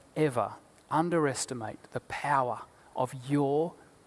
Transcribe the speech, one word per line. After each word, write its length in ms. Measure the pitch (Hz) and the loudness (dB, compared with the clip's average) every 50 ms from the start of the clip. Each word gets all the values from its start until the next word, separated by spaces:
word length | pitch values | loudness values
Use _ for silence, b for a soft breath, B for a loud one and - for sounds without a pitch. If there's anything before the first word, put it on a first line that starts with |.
| - - - | -20 -8 0
ever 380 | 156 156 147 123 120 101 104 - - - - - - - - | 2 2 2 4 2 0 0 -4 -12 -18 -20 -20 -20 -8 0
underestimate 880 | 139 156 165 175 170 165 151 139 123 - - - 131 120 110 107 - - - - | 0 2 2 4 2 2 2 2 0 -2 -4 -6 -6 -8 -8 -10 -10 -14 -18 -10
the 80 | - 123 | -10 -10
power 640 | - - - - - 143 143 135 127 123 110 - - - b b b b b | -10 -8 -8 -6 0 2 2 2 2 0 -2 -6 -8 -16 b b b b b
of 200 | - 127 123 139 131 120 135 | -4 -4 -4 -4 -10 -4 0
your 420 | 143 143 143 135 143 151 165 175 - b b b b b - | 2 2 2 2 2 0 0 -2 -6 b b b b b -20